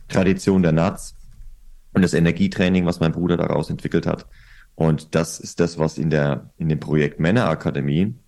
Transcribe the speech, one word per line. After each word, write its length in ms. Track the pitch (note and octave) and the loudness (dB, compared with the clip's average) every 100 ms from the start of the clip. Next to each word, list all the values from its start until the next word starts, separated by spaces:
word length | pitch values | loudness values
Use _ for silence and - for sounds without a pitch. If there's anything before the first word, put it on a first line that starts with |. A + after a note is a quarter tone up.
| - | -4
Tradition 540 | - F#2+ F#2+ - F#2+ | 0 2 2 2 2
der 80 | F2 | 4
Nats 440 | D#2 F#2 F#2+ - - - - - - - - - | 4 2 -2 -12 -18 -20 -18 -18 -20 -20 -20 -4
und 100 | G2 | 0
das 100 | F2+ | 2
Energietraining, 720 | D#2 E2+ E2 G2 - F2+ F#2 F2 | 4 2 2 0 2 2 2 2
was 140 | F2 | 0
mein 120 | D#2+ | 0
Bruder 260 | E2 F2 E2+ | 0 0 0
daraus 320 | D#2 D2 D#2 | 0 -2 -2
entwickelt 360 | - D2+ E2+ E2 | -6 -2 -2 0
hat. 220 | - - - - - - - | -4 -8 -20 -20 -20 -12 -2
Und 380 | D#2+ D2+ - | 0 0 0
das 260 | E2 E2 - | -2 -2 -6
ist 200 | - - | -8 -2
das, 180 | F2 D#2+ | -2 0
was 200 | D#2 - | -4 -2
in 120 | D#2+ | -2
der, 420 | D2+ D2 C2+ - - | 0 0 -2 -8 -6
in 120 | D#2+ | -2
dem 100 | D2+ | -2
Projekt 400 | - D2+ D2 - | 0 0 0 0
Männerakademie 960 | D#2+ A#2 F#2 D2+ E2+ C#2+ C#2 D2+ G#2 A#2+ | 0 2 0 -2 -4 -4 -2 0 -2 -6